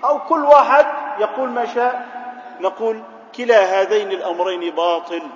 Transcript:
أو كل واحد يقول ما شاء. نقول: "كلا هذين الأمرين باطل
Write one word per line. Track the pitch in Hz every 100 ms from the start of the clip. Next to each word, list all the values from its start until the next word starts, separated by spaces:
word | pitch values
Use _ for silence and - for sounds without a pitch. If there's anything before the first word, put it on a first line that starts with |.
أو | 254 285
كل | - 311
واحد | 285 294 233 269 294 - - -
يقول | 214 - 262
ما | 240 226
شاء. | 240 247 254 - - - - - -
نقول: | 185 185 226 220 - - - -
"كلا | 247 226 190 190
هذين | 190 208 202
الأمرين | 190 185 175 180 180 170 156
باطل | 170 170 160 170 156